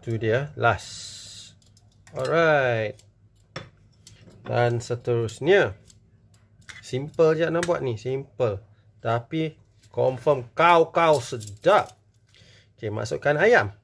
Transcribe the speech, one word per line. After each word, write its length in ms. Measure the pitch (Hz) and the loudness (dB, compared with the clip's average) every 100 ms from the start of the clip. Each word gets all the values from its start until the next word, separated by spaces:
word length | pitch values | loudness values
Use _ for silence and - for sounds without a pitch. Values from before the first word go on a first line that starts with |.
Tu 160 | - 113 | -6 -4
dia, 320 | 113 117 147 - | 0 -2 -2 0
last. 320 | 117 104 - - - - - - - - _ _ _ _ - - | 0 0 -6 -16 -16 -18 -20 -20 -20 -20 _ _ _ _ -16 -8
Alright. 800 | 131 156 165 147 131 113 107 - - _ _ _ _ - - _ _ _ - - - - | -2 2 4 4 2 0 -4 -8 -20 _ _ _ _ -18 -18 _ _ _ -20 -20 -20 -20
Dan 400 | - 117 120 117 | -6 0 0 0
seterusnya. 960 | - 120 - 117 113 - 139 196 127 98 - - _ _ _ _ _ _ - - | -6 -8 -4 -2 -4 -4 2 4 2 -4 -20 -20 _ _ _ _ _ _ -20 -20
Simple 560 | - 131 147 - 160 160 | -8 -8 -8 2 2 4
je 80 | 165 | 0
nak 220 | 165 170 | -2 -2
buat 160 | 165 135 | -2 -2
ni, 160 | 107 | -6
simple. 640 | 127 135 - _ 120 98 - _ _ _ | -6 -8 -8 _ -4 -4 -12 _ _ _
Tapi 560 | 120 117 120 160 160 151 _ _ _ | -4 -4 -4 -6 -6 -10 _ _ _
confirm 560 | - 123 127 - 139 120 - | -2 -2 0 0 0 -2 2
kau-kau 640 | 170 170 165 - 165 147 | 4 6 4 2 4 2
sedap. 720 | 117 123 104 101 170 196 - - _ _ _ _ _ _ _ _ | 0 -10 -12 -2 2 2 0 -12 _ _ _ _ _ _ _ _
Okey, 140 | 110 | -10
masukkan 480 | 107 110 - 143 147 | -8 -8 -4 -2 2
ayam. 400 | 202 233 104 - | 4 2 0 -8